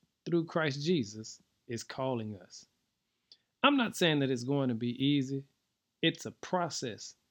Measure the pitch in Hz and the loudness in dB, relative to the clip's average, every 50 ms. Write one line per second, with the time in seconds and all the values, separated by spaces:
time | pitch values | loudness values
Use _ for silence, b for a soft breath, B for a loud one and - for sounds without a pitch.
0 | _ _ _ _ - 160 165 170 160 165 - 170 156 151 135 143 143 165 185 151 | _ _ _ _ -6 0 0 0 0 0 0 0 0 0 0 0 0 2 2 2
1 | 113 101 104 110 110 - - - _ _ _ _ _ - 120 110 - - - - | 0 -2 -6 -12 -12 -14 -16 -18 _ _ _ _ _ -10 -8 -8 -8 -8 -8 -4
2 | 131 135 127 117 110 107 104 92 87 - - - - _ _ _ _ _ _ _ | -2 -2 -2 -2 -4 -6 -8 -10 -14 -18 -20 -20 -20 _ _ _ _ _ _ _
3 | _ _ _ _ _ _ b b b b b _ - 277 294 269 233 202 - - | _ _ _ _ _ _ b b b b b _ 4 6 6 6 2 0 0 2
4 | 180 165 156 147 139 131 135 117 120 127 143 143 135 127 117 110 120 120 117 - | 4 4 4 4 2 2 0 0 0 0 0 2 2 0 0 0 -2 -4 -2 0
5 | 135 139 147 143 131 131 139 135 135 _ _ _ _ _ _ _ _ _ _ - | 2 2 4 2 2 0 -4 -6 -8 _ _ _ _ _ _ _ _ _ _ 0
6 | - 165 160 - - 110 - _ - - - 180 175 151 - - 143 120 101 - | 0 0 0 0 -6 -12 -12 _ -10 -4 -2 -2 -2 -2 -4 -6 -8 -8 -8 -10
7 | - - - _ _ _ | -14 -16 -18 _ _ _